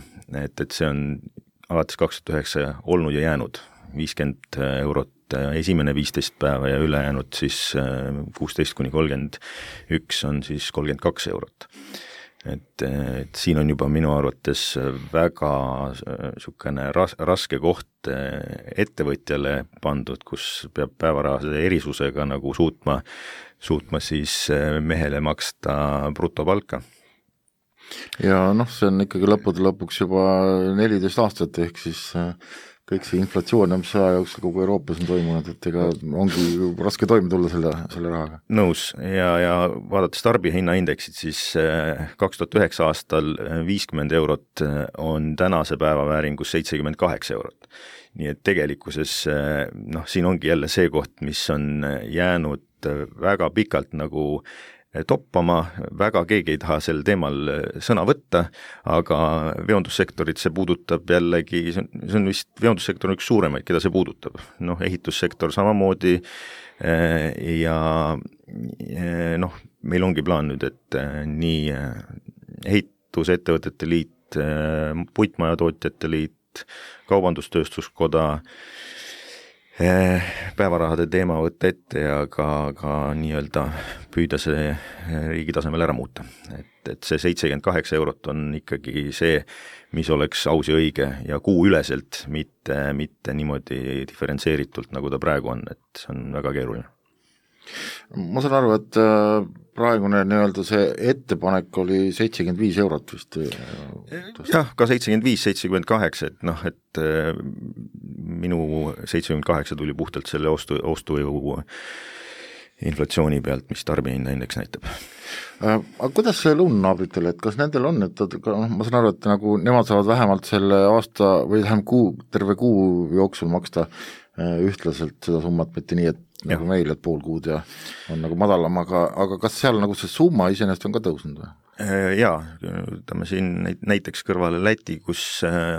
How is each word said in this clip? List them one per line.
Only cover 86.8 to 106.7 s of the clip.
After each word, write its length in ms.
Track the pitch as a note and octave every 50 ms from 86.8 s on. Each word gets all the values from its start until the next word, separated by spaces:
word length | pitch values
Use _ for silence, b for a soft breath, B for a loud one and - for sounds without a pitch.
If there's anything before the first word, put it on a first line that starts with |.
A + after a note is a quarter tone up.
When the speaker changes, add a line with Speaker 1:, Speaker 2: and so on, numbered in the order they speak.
| - -
Speaker 1:
et 120 | - - - -
see 80 | A#2+ A2+
seitsekümmend 460 | - F2+ E2+ - - D2+ C#2+ C#2+ -
kaheksa 320 | F#2+ F2 E2+ D#2 - D#2+
eurot 320 | D#2 D2+ C#2+ - - - D2+
on 240 | C#2+ D#2 D2+ D2 D2
ikkagi 540 | D#2 - - - C#2 - B1+ C2 D2 C#2+ C#2+ C#2+
see, 240 | - E2+ E2 D#2 D2 - B B B B B B B B B
mis 180 | - D#2+ D#2 D#2
oleks 360 | D#2+ - - - - - -
aus 220 | D2+ D#2+ D#2+ C#2 D#2
ja 80 | D#2
õige 320 | D#2+ D#2+ D#2 - C#2 C#2 C#2 C#2 C#2 B1
ja 160 | C#2+ D2 C#2+
kuuüleselt, 840 | - G#2 F#2+ F2 E2+ G2+ F2+ D2+ C#2 - C2 C#2 C#2 _ - - - C#2
mitte, 640 | D2+ D#2 D2 - _ _ - - C#2 C#2+ C#2 C#2+
mitte 400 | C#2+ C#2+ D2+ - _ _ - -
niimoodi 720 | C#2 D2+ D2+ D2 C#2+ - - - C2+ C2 B1+ C2+ C2+ C2+ C2+ -
diferentseeritult, 800 | - - - C#2 C#2+ C2+ - E2 D#2 D2 C2+ - - - B1 -
nagu 160 | - C2+ C#2 C#2+
ta 100 | C2+ C2+
praegu 300 | - D#2+ D2 C#2 A#1+ A#1+ B1
on, 80 | A1+ - -
et 340 | - - _ _ - - -
see 80 | -
on 200 | - B1+ B1 C2+ C2+
väga 160 | D2+ C#2 C2+
keeruline. 320 | C#2 C#2 C2 A#1+ A1 A#1+ A#1+ - _ _ _ _ _ B B B B B B B B B B B B B B B B B B - - -
Speaker 2:
Ma 240 | F2+ E2+ G#2 C3
saan 140 | C#3 C#3 C3+ C3+
aru, 140 | B2+ A2+ G#2+
et, 220 | G#2+ A2 - - A2
äh, 460 | A2 A2 G#2+ G#2+ G#2 G#2+ G#2+ G#2+ G2 - - - - _
praegune 520 | _ A#2 A#2 A#2+ A#2 G#2+ G2 G2+ G2+ G2+ F#2+
nii-öelda 380 | G2 G#2 G#2 G#2 G2+ F#2 G2 F#2
see 220 | - G#2+ G2+ G2 C#2+ - - A2 B2
ettepanek 640 | C3+ B2+ B2 - F#2 D2 E2+ F#2 F#2+ F#2 F2 - - F#2+
oli 200 | F2+ F2+ F#2+ F#2+ G2 F#2+
seitsekümmend 460 | F2 - A2+ A2 - - F2 F2+ F2 F#2
viis 180 | A2 G2+ E2+ G2
eurot 300 | G2+ F2+ D#2 D2 - - -
vist, 240 | - - - - D#2+
äh, 840 | D#2 C2+ - - B1 - - - C#2+ - - - - - - F3 - - - - - D4+
Speaker 1:
jah, 220 | E4+ E3 C#3+ A#2+ -
ka 120 | - A#2+ A#2
seitsekümmend 340 | B2+ B2 - A2 G#2+ A2 A2+
viis, 200 | C3 A2 - -
seitsekümmend 400 | G#2 F#2+ - - F#2 F#2+ F2+ E2
kaheksa, 400 | - A2+ A2 G2 D#2 - - D#2+
et 160 | D#2 - -
noh, 160 | - F2 E2 D#2 F#2+
et, 320 | E2+